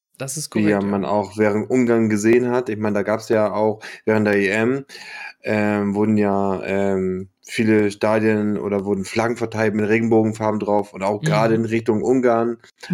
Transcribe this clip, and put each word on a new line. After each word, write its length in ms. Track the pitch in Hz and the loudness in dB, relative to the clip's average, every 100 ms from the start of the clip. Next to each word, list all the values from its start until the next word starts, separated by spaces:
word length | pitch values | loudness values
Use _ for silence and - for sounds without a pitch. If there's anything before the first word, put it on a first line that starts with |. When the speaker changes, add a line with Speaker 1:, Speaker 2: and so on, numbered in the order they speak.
| _ _ | _ _
Speaker 1:
Das 180 | 135 156 | -10 -10
ist 180 | - | -6
Speaker 2:
Wie 100 | 113 | -2
ja 160 | 104 101 | 0 0
Speaker 1:
korrekt, 40 | |
ja. 60 | 101 | 0
Speaker 2:
man 160 | 101 - | -2 -2
auch 320 | 104 95 101 | -2 -4 0
während 320 | 107 104 - | 0 2 0
Ungarn 400 | 127 120 117 110 | 0 2 2 2
gesehen 420 | 107 107 120 123 | 2 4 4 4
hat. 160 | 123 123 | -2 -2
Ich 100 | 107 | -4
meine, 180 | 107 101 | -2 -2
da 80 | |
gab's 260 | 101 110 - | -2 -4 0
ja 240 | 113 104 | 0 2
auch 280 | 95 110 107 - - | 0 -2 -2 -10 -8
während 240 | - 110 104 | 0 2 2
der 80 | 101 | 2
E 140 | 98 | 2
M, 360 | 107 113 135 135 - - - - - | 0 0 -2 -6 -18 -18 -16 -18 -12
ähm, 520 | - 107 104 104 101 101 | -4 0 0 0 0 0
wurden 220 | 110 107 | 2 2
ja, 440 | 101 98 98 95 - | 2 2 0 -2 -2
ähm, 640 | 98 98 95 92 92 95 _ | -2 0 0 -2 -4 -10 _
viele 500 | - - 110 107 104 | -10 -2 2 4 2
Stadien 680 | 101 107 110 110 107 104 104 | 0 0 2 2 0 0 -2
oder 260 | 101 101 | -2 -4
wurden 220 | 95 98 92 | -2 -4 -2
Flaggen 320 | 113 117 117 | -2 -2 -2
verteilt 360 | 113 110 110 | -6 -2 -2
mit 140 | 107 104 | 0 0
Regenbogenfarben 720 | 113 113 113 110 107 107 104 | 2 4 2 2 0 -2 -2
drauf 340 | 104 104 98 | 0 0 -2
und 80 | 90 | -4
auch 200 | 98 104 | -4 -2
Speaker 1:
Mhm. 40 | 156 | 0
Speaker 2:
gerade 300 | 107 113 110 | 0 2 0
in 80 | |
Richtung 400 | 110 113 113 107 | 0 -2 0 0
Ungarn 540 | 113 131 123 113 117 117 - _ - | 2 2 2 2 0 -6 -14 _ -2